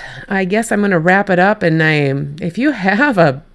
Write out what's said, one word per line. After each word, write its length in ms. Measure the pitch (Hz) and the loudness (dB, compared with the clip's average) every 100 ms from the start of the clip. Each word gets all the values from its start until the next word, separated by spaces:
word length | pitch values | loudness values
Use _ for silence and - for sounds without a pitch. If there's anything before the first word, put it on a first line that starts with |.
| - - - | -14 -16 -6
I 160 | 196 | -4
guess 260 | 185 214 226 | -2 -2 -2
I'm 120 | 208 | 0
gonna 160 | 202 175 | 2 2
wrap 320 | 170 190 202 | 4 2 2
it 80 | 180 | 2
up. 240 | 196 214 | 2 2
And 200 | 175 160 | 0 2
I, 300 | 156 151 139 139 143 147 | 2 2 0 -2 -6 -8
if 140 | 175 214 | -8 -2
you 140 | 294 | -2
have 440 | 233 190 202 294 196 | -2 0 0 2 2
a 260 | 156 123 - | 2 0 -10